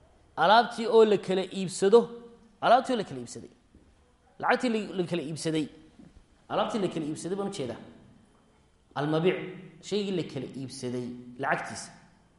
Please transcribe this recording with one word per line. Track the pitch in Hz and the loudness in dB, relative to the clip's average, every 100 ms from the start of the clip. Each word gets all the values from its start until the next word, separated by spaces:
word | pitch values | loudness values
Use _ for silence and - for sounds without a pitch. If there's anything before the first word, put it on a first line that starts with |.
| _ _ _ - | _ _ _ 2
alaabtii | 165 220 233 - 226 | 6 6 6 0 4
oo | 226 | 6
la | 220 196 | 8 6
kala | 196 190 | 0 -2
iibsado, | 185 196 190 - 196 233 233 - - - - _ | -2 -4 -6 0 6 6 6 -4 -18 -20 -20 _
alaabtii | 170 240 254 | 4 4 4
oo | 240 | -2
la | |
kala | 180 135 | -4 -10
iibsaday. | 120 - 87 _ _ - _ _ _ _ _ - | -12 -14 -18 _ _ -20 _ _ _ _ _ -4
Lacagtii | 156 240 247 | 0 2 2
la, | 220 180 185 | -2 -2 -4
la | 175 | -2
kala | 170 | -4
iibsaday. | 143 156 165 156 135 - - - - - - _ - | -4 -6 -2 -2 -4 -8 -20 -20 -20 -20 -20 _ -6
Alaabtii | 151 208 226 | -4 -2 -2
la | 180 | -2
kala | - 143 | -4 -6
iibsaday | 151 170 196 | -6 -6 -6
baan | 196 | -6
u | |
jeedaa. | 196 127 107 - - - - _ _ _ _ _ _ _ | -6 -8 -8 -14 -20 -20 -20 _ _ _ _ _ _ _
Almabiic, | - 147 156 180 - - - - - | -6 -2 0 0 0 -4 -14 -18 -20
shaygii | - 208 202 180 | -6 -4 -2 -4
la | |
kala | - 131 - 131 | -4 -8 -10 -10
iibsaday | 131 - 123 123 123 123 - - | -12 -10 -8 -6 -8 -10 -14 -8
lacagtiisa | 135 165 - 107 - - - _ _ | -4 -4 -4 -12 -14 -18 -20 _ _